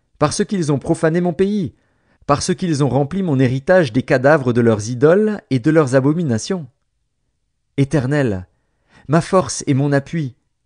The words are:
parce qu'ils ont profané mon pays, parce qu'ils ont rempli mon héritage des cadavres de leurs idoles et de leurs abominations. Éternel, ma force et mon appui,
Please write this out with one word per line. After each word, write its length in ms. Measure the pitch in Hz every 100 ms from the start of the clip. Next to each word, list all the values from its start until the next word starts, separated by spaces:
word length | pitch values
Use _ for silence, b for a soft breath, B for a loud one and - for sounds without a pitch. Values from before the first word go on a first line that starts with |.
| b -
parce 260 | 147 - 208
qu'ils 260 | 196 151
ont 80 | 139
profané 400 | - 165 160 165
mon 140 | 175
pays, 400 | 160 196 208 147 - _ _ _ _ -
parce 280 | 139 - 175
qu'ils 260 | 185 143
ont 60 | 143
rempli 360 | 127 143 190
mon 160 | 185 131
héritage 520 | 127 135 135 185 143
des 120 | 117
cadavres 500 | - 135 135 156 127
de 80 | 117
leurs 280 | 117 110 107
idoles 520 | 123 147 185 214 208 -
et 100 | 131
de 100 | 147
leurs 240 | 160 139 135
abominations. 720 | 135 160 160 110 - 185 135 _ _ _ _ _ _ _ _ _ _ -
Éternel, 720 | 139 156 123 147 127 92 90 _ _ _ b b b
ma 100 | 160
force 460 | - 185 147 - -
et 60 |
mon 180 | 135 143
appui, 460 | 143 143 170 135 - _ _